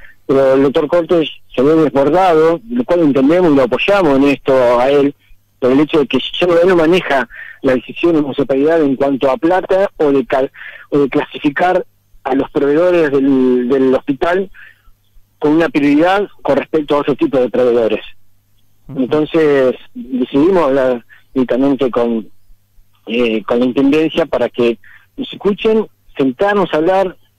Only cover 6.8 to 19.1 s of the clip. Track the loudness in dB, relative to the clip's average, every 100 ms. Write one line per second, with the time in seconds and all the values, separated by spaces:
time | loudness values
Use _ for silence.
6.8 | 2 0 0 -4 -4 -10 -20 -6 -2 -2
7.8 | -4 -6 -2 -2 -2 -4 -2 0 0 2
8.8 | 0 0 -2 0 -2 0 0 0 0 0
9.8 | 0 0 0 0 0 -2 -4 -8 -20 -20
10.8 | -4 -2 0 -2 -4 -4 -4 0 0 -2
11.8 | -4 _ _ -12 -4 -4 -2 -2 0 2
12.8 | 2 2 2 0 2 2 2 0 0 0
13.8 | 2 0 -2 -4 -2 -2 -4 -12 -20 _
14.8 | -20 -20 _ -20 -20 -4 0 2 0 0
15.8 | 2 2 2 0 -4 -6 -2 -2 -2 -4
16.8 | -2 -2 -2 -2 -2 0 -2 0 0 2
17.8 | 0 -4 -8 -20 -20 _ _ _ _ _
18.8 | -12 -6 -2